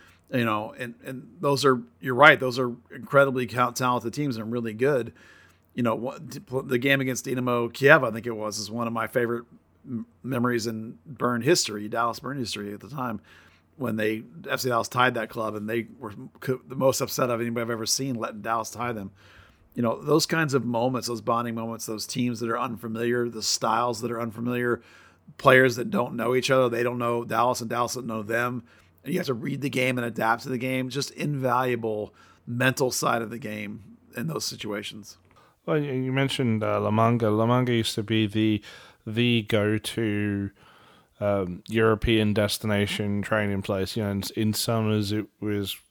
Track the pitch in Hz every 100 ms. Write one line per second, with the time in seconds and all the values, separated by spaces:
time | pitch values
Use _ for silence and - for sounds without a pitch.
0 | - _ - 131 117 107 110 - 120 -
1 | 143 127 - - 143 139 139 127 - -
2 | 127 127 151 139 131 123 123 120 - 139
3 | 113 139 139 127 123 120 123 120 127 123
4 | 113 139 147 110 107 120 113 110 131 139
5 | 117 - - - - _ _ - 117 110
6 | 123 143 135 143 - 127 139 123 135 139
7 | 127 120 - 131 127 120 117 - 139 156
8 | 123 113 120 110 107 104 104 113 117 117
9 | 110 127 117 117 - - _ _ - 117
10 | 117 _ 120 127 123 120 113 110 110 -
11 | - 117 123 120 123 180 - 104 104 117
12 | 117 110 123 143 110 104 101 101 101 143
13 | 123 107 - - - _ _ - 123 110
14 | 107 110 - - - 127 127 120 104 123
15 | 123 120 110 120 110 104 107 117 107 -
16 | 110 101 131 - - 127 - 131 135 127
17 | 127 - 127 117 117 117 117 117 110 -
18 | 135 117 113 110 110 113 110 107 120 110
19 | 98 - - - - _ _ - 117 -
20 | 147 156 - 165 156 135 120 117 127 123
21 | 113 113 110 117 120 113 113 113 - 107
22 | - - 123 113 117 117 123 110 117 113
23 | 120 120 120 110 107 - 117 113 123 110
24 | 117 117 117 107 120 123 120 117 - -
25 | - _ - - 139 131 131 117 110 107
26 | 123 120 113 127 123 131 123 123 123 123
27 | 120 120 113 113 123 123 113 120 120 127
28 | 117 110 104 113 123 123 - - - _
29 | 135 175 147 117 147 139 139 131 131 127
30 | 117 117 113 117 135 127 127 131 131 135
31 | 131 - 151 139 131 123 127 120 113 107
32 | 104 _ - - - 120 131 127 131 -
33 | - 117 110 117 110 107 104 107 - -
34 | _ 120 160 104 - 113 107 104 101 107
35 | 101 - _ _ _ _ - 156 143 131
36 | 131 131 135 - 123 110 107 104 104 107
37 | 113 120 113 107 113 123 123 117 110 -
38 | 104 110 107 107 110 104 - - - _
39 | - 107 120 117 104 110 104 107 - -
40 | 110 104 104 101 98 - - - - -
41 | _ - 104 101 90 87 - 110 110 107
42 | 120 110 107 104 104 - 110 101 101 -
43 | 104 101 95 110 104 98 95 98 95 117
44 | 101 98 95 - 110 104 - 113 107 107
45 | 104 107 101 - 104 104 98 - _